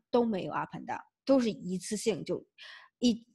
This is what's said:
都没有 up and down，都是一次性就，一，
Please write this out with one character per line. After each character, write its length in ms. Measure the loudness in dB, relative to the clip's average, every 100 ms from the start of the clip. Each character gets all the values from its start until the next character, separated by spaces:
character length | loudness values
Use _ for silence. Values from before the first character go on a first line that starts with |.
| _
都 140 | 2
没 200 | 2 0
有 80 | -2
up 200 | -4 -6
and 120 | -8 -8
down， 120 | -10 -10 _ 2
都 120 | 4
是 120 | 4
一 260 | 0 -4 -6
次 180 | -4
性 300 | -4 -2 -2
就， 180 | -2 -6 -6 -18 -20 -20 -20 _
一， 220 | 2 2 -4